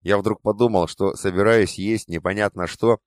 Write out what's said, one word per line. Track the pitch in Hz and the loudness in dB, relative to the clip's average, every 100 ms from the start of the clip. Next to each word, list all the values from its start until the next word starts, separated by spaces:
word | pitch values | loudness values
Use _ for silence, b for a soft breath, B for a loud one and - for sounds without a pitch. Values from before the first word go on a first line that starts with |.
Я | 87 101 | 0 0
вдруг | 101 107 | 0 -2
подумал, | 107 104 120 98 85 | -4 2 2 2 0
что | - 98 - | -2 -4 -2
собираюсь | 98 90 104 113 92 - | -4 0 2 4 2 -2
есть | 98 110 - | -4 -4 -4
непонятно | 85 90 98 104 92 85 | -6 -4 -2 -4 -4 -8
что, | - 113 110 | 0 0 0